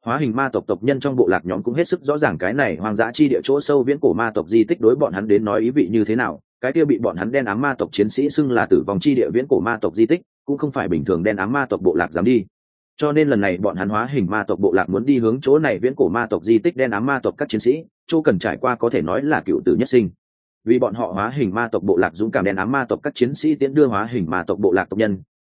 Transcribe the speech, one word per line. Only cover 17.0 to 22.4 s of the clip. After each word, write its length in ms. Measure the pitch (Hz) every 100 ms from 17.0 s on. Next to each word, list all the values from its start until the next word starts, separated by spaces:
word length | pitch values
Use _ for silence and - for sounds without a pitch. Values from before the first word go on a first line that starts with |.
| 127
ma 140 | 135
tộc 120 | 110 -
các 100 | -
chiến 120 | 104
sĩ, 240 | 123 151 165 _ -
chỗ 160 | 165
cần 160 | 151 95
trải 180 | 107 73
qua 180 | 127
có 160 | 120 117
thể 120 | 120
nói 200 | 78 104
là 180 | 143 131
cựu 200 | - 76
tử 120 | - -
nhất 100 | 127
sinh. 220 | 127 98 - _ _ _ _
Vì 140 | 110 120
bọn 160 | 113
họ 180 | 110 101
hóa 200 | 92 107 139
hình 180 | 110
ma 140 | 101 117
tộc 140 | 101
bộ 140 | 92 90
lạc 180 | 87
dũng 160 | 82 110
cảm 140 | 117